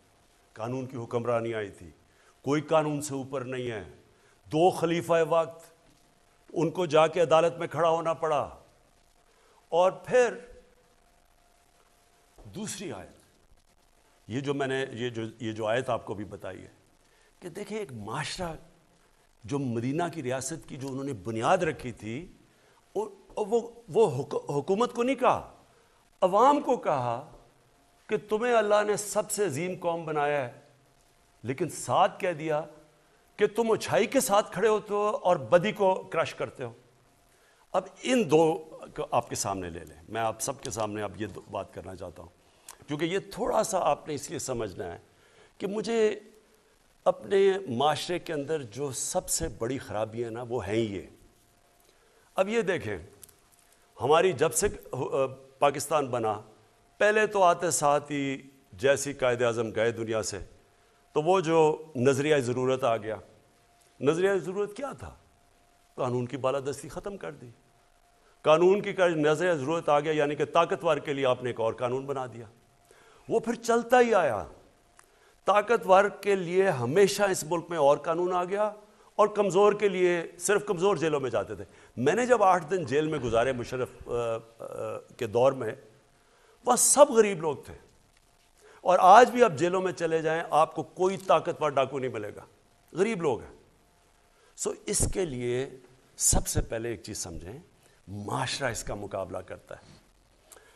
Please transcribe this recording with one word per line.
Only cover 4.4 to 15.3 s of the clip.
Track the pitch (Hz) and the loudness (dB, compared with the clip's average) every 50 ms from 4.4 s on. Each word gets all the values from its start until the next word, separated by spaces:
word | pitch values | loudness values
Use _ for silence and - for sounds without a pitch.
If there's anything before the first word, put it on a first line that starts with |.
| _ | _
दो | - 151 156 175 185 | -4 2 4 4 4
खलीफा | 185 - 165 170 170 170 156 165 170 165 165 151 | 4 2 0 0 0 -2 0 2 2 2 2 4
वक्त | 165 165 165 160 - - - - _ _ _ _ _ _ _ _ _ _ _ _ _ _ _ - - | 2 0 0 0 -6 -16 -20 -20 _ _ _ _ _ _ _ _ _ _ _ _ _ _ _ -10 -4
उनको | 175 156 165 - 185 180 | -2 -2 -2 0 -2 -2
जाके | 156 147 156 160 160 160 185 | 4 6 6 6 6 4 2
अदालत | 170 143 160 160 165 170 160 160 | 4 6 6 6 6 4 0 -2
में | 170 160 | -6 -6
खड़ा | - 147 170 165 | -2 0 2 2
होना | 160 165 160 165 160 | 2 2 0 -2 -4
पड़ा | 127 160 156 151 135 110 85 - - - _ _ _ _ _ _ _ _ _ _ _ _ _ _ _ _ _ _ _ _ _ 160 | -2 -2 0 0 0 -2 -4 -8 -16 -20 _ _ _ _ _ _ _ _ _ _ _ _ _ _ _ _ _ _ _ _ _ 2
और | 170 180 - - - - | 2 4 2 2 -2 -4
फिर | 151 208 254 247 220 185 185 - - - - - _ _ _ _ _ _ _ _ _ _ _ _ _ _ _ _ _ _ _ _ _ _ _ _ _ _ _ _ _ _ _ _ _ _ - - 107 95 | 0 2 2 4 2 0 -6 -12 -18 -20 -20 -20 _ _ _ _ _ _ _ _ _ _ _ _ _ _ _ _ _ _ _ _ _ _ _ _ _ _ _ _ _ _ _ _ _ _ -20 -20 -16 -12
दूसरी | 185 220 - - - 202 160 | -12 -10 -10 -10 -10 -10 -10
आयत, | 110 92 82 - - - _ _ _ _ _ _ _ _ _ _ _ _ _ _ _ _ _ _ _ _ _ - | -12 -12 -14 -18 -20 -20 _ _ _ _ _ _ _ _ _ _ _ _ _ _ _ _ _ _ _ _ _ -8
ये | 107 135 | -8 -6
जो | 139 139 139 | -4 -4 -4
मैंने, | 139 139 131 131 135 135 | -2 -2 -2 -2 -4 -4
ये | 131 123 110 120 123 | -6 -6 -6 -8 -6
जो, | 117 113 113 113 | -6 -8 -8 -10